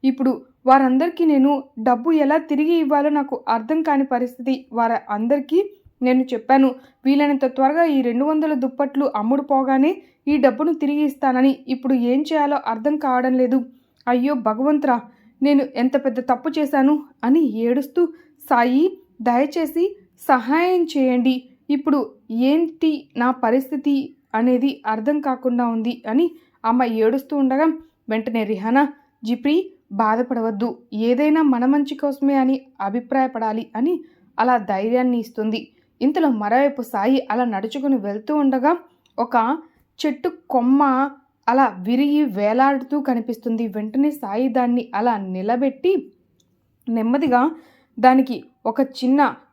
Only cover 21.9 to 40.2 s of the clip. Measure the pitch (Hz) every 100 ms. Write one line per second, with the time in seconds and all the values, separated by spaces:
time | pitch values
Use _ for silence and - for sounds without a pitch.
21.9 | 285 220 - _ 226 262 311 330 320 320
22.9 | 294 - - 240 254 233 254 262 294 285
23.9 | 277 277 - _ 220 247 247 269 - 208
24.9 | 220 220 294 285 254 262 240 240 226 220
25.9 | 240 - 247 339 - _ _ 226 247 247
26.9 | 220 220 269 269 294 269 269 320 320 -
27.9 | _ - 220 226 226 208 214 214 262 285
28.9 | - _ _ 220 240 262 320 370 - _
29.9 | 202 220 220 247 240 226 208 240 - _
30.9 | 214 226 247 302 311 302 247 254 294 285
31.9 | 277 285 277 277 277 262 269 - _ 196
32.9 | 226 240 269 262 254 220 220 - 214 277
33.9 | 349 - _ _ - 226 247 196 190 214
34.9 | 247 254 240 226 - 214 220 - _ _
35.9 | _ 262 330 320 226 208 240 285 285 233
36.9 | 214 214 269 - 240 240 196 220 277 277
37.9 | 262 202 208 220 302 277 254 277 339 -
38.9 | _ _ - 233 240 226 320 - _ _
39.9 | _ 302 269